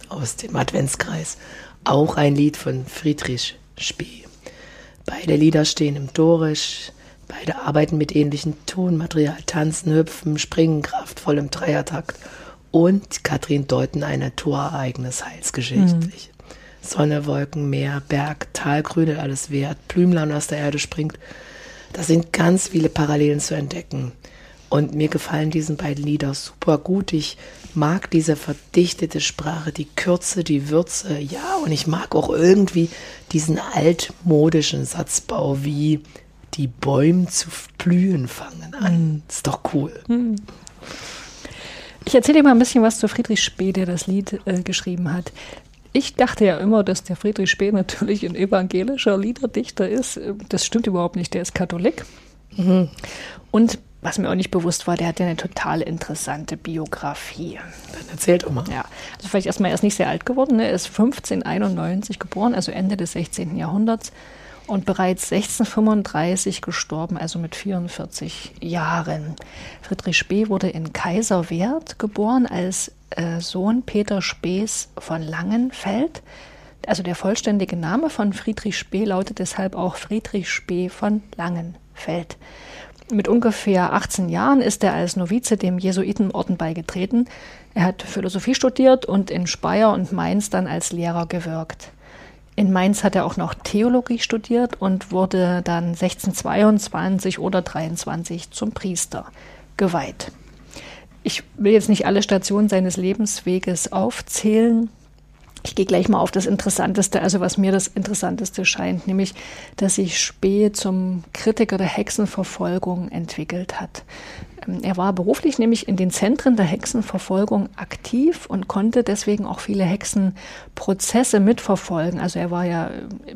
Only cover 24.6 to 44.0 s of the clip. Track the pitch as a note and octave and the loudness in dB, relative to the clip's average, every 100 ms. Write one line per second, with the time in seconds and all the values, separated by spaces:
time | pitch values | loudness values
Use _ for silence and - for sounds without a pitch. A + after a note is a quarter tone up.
24.6 | - C#3+ D3 D3 D3+ D#3 - D#3 D#3 D#3+ | -2 0 0 0 0 0 -2 -2 0 0
25.6 | D#3 D3 D3 C#3+ D3 D3+ C#3 C#3 - - | -2 -4 -4 -4 -2 0 0 -4 -8 -4
26.6 | - D3 - F#3+ F#3+ D#3 D3 - - - | 2 2 2 -2 0 -2 -4 -8 -18 -20
27.6 | - D#3+ D3 F#3 - E3 D#3+ D3 - C#3+ | -8 0 2 0 2 2 2 0 -4 -10
28.6 | - - F3 - D#3+ D#3 - - D3 E3 | 0 2 2 0 -4 -2 -4 -4 -6 -4
29.6 | D#3 - C#3+ - - F3 - F#3+ E3 D3 | -6 -8 -6 -2 2 2 0 -2 0 0
30.6 | C#3+ D#3 F3 - G3 D3 C#3+ F#3 E4 F#4+ | 2 2 2 -2 -4 -4 -6 -8 -4 -2
31.6 | D4 D3+ E3 E3 - - - - F3 G3 | 0 0 0 -2 0 0 2 4 6 8
32.6 | F#3+ F3 E3 - - - - D#3+ D#3 D#3+ | 6 4 0 -2 -16 -18 -2 0 0 -2
33.6 | - - D3+ E3+ - - F3 D3+ D#3+ D#3+ | 0 4 4 4 0 -4 4 6 6 6
34.6 | D3 C#3+ C3+ F3 - - - - C#3+ C#3 | 2 -2 -4 -4 -4 -4 -4 -2 -2 -2
35.6 | C#3+ D3 D3+ D3+ - - - - - - | -2 0 2 2 -2 -20 -20 -20 -12 -4
36.6 | C3+ - C#3 C3+ D3+ F3+ F3 - D#3+ - | -4 -2 0 4 6 4 2 -2 -6 -10
37.6 | - - F3 F3 F#3+ E3+ B2 - - E3 | -14 -4 2 4 4 2 -2 -8 -14 -14
38.6 | D#3+ C#4 G3 E3+ D#3+ D3+ - - - - | -14 -4 2 4 2 0 -6 -6 -4 -2
39.6 | - D3 D#3+ - - A#3+ A#3 G#3 - - | -2 0 -2 -4 -2 0 0 -2 -6 -18
40.6 | - - - - - - - - - - | -20 -20 -16 -16 -14 -16 -18 -18 -18 -16
41.6 | - - - - - C4 A#3 D4+ C#4+ A#3 | -16 -16 -18 -12 4 6 8 10 10 10
42.6 | B3+ B3+ A3 A3 G#3+ - - G#3 - - | 8 6 4 4 0 0 0 0 0 0
43.6 | F#3+ F#3+ F3+ F3 | 0 0 0 -2